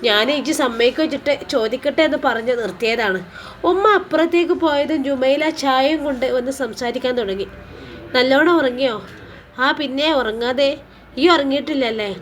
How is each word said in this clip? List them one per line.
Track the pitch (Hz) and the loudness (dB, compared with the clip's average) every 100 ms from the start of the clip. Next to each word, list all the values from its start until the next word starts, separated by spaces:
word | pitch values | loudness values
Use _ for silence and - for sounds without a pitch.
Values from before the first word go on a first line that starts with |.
ഞാൻ | 240 208 233 | 2 2 2
ഇജ്ജ് | 294 247 | 0 -2
സമ്മതിക്കോ | 311 269 226 240 247 | -2 -2 2 0 2
വെച്ചിട്ട് | 311 285 - 277 - | -2 -2 -2 -4 -2
ചോദിക്കട്ടെ" | 277 220 254 285 277 | -2 -2 -2 -2 2
എന്ന് | 311 285 | 2 2
പറഞ്ഞ് | 277 233 226 240 | 0 -2 -2 -2
നിർത്തിയതാണ്. | 214 180 226 233 214 185 180 - - - | -2 -2 -2 0 0 -2 -6 -16 -18 -4
ഉമ്മ | - 359 415 | 0 2 4
അപ്പുറത്തേക്ക് | 403 381 311 330 339 339 | 4 2 0 2 2 2
പോയതും | 349 330 285 285 311 | 2 2 2 0 0
ജുമൈല | 269 269 262 285 302 | -2 0 2 2 0
ചായയും | 311 277 262 269 311 | 0 2 4 4 2
കൊണ്ട് | 285 262 247 | -2 -2 0
വന്ന് | 247 247 | -2 -2
സംസാരിക്കാൻ | 269 247 214 247 233 254 247 | -4 -6 -4 -6 -4 -2 -2
തുടങ്ങി. | 208 190 190 - - - - - - | -2 -4 -8 -10 -18 -18 -18 -18 -4
"നല്ലോണം | 254 254 269 320 339 | 0 4 4 4 4
ഉറങ്ങിയോ?" | 277 247 269 214 - - - - - - | 2 0 -2 -2 -10 -20 -20 -20 -20 -2
"ആ, | 262 | 0
പിന്നെ | 302 285 269 302 | 0 -4 -2 0
ഉറങ്ങാതെ, | 302 226 220 233 254 277 311 - - - - | 2 0 -2 -2 2 0 0 -10 -20 -14 0
ഈ | 311 | 4
ഉറങ്ങിയിട്ടില്ലല്ലേ?" | 330 277 277 285 285 240 220 208 180 | 4 2 -2 -2 -2 -2 -2 -6 -6